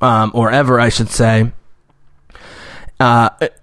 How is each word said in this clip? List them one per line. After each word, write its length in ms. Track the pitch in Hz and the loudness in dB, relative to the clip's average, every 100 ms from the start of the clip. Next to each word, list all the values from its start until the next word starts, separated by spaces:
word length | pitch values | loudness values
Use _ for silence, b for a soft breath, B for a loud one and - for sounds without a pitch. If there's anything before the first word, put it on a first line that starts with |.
um, 300 | 127 110 110 | -2 0 -2
or 160 | 120 113 | -2 0
ever, 300 | 131 131 123 | 0 2 2
I 80 | 117 | 2
should 220 | - 110 | 0 -4
say. 420 | - 113 110 113 - - - _ _ - - _ B B B B B B - | 0 0 2 0 -6 -18 -20 _ _ -20 -20 _ B B B B B B -2
Uh, 300 | 127 117 113 - 117 - | 2 2 2 -2 -8 -8